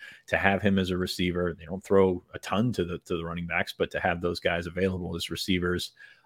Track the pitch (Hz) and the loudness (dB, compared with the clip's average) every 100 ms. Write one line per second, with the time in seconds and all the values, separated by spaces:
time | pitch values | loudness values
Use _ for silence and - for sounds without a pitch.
0 | - - - 80 95 98 101 98 92 90 | -10 -20 -2 0 2 2 2 2 2 0
1 | 90 - 90 87 87 80 78 95 - 98 | -2 0 0 0 -2 -4 -10 -12 2 6
2 | 95 90 - - - 98 120 104 87 82 | 6 2 -6 -12 -2 0 2 0 -2 -4
3 | - 87 82 85 85 85 92 - 90 - | -4 -4 -4 -6 -2 -2 -2 -2 -2 0
4 | 95 85 87 - 87 85 82 90 95 92 | 0 2 0 0 0 0 -2 0 0 0
5 | 87 85 - 82 - 92 87 90 - - | -4 -6 -6 -4 2 2 2 0 -4 -10
6 | - - | -20 -20